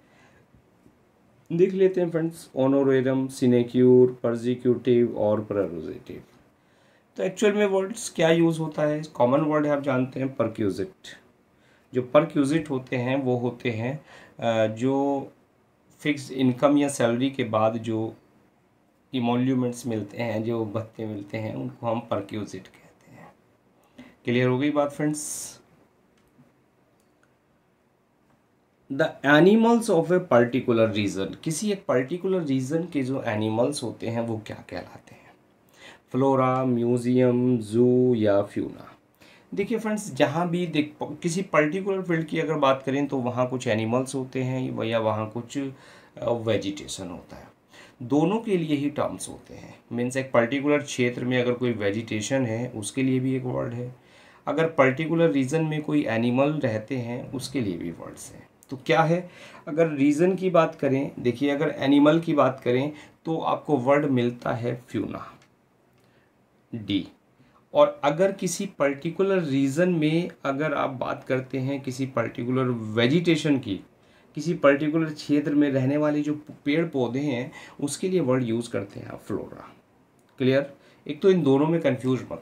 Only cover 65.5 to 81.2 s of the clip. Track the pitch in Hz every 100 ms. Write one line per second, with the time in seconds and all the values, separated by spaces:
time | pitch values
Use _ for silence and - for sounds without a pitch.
65.5 | _ _ _ _ _ _ _ _ _ _
66.5 | _ _ 120 98 101 - - _ _ _
67.5 | _ _ 147 147 - 147 160 196 202 185
68.5 | - 196 - 143 139 170 165 190 190 160
69.5 | 135 139 135 185 170 151 165 175 - 143
70.5 | 135 151 143 139 131 - 131 - 131 127
71.5 | 135 131 139 131 127 131 117 117 - 120
72.5 | 131 127 117 110 107 120 160 170 151 156
73.5 | 139 110 92 - _ _ _ _ - 151
74.5 | 170 143 139 151 160 160 151 - 147 151
75.5 | 147 147 131 127 147 151 147 147 147 -
76.5 | - 143 151 170 139 120 123 147 120 139
77.5 | - - - 143 - 190 185 135 131 120
78.5 | 117 120 107 101 - - - - 104 -
79.5 | - - - _ _ _ _ _ - 131
80.5 | 135 - - _ _ - 147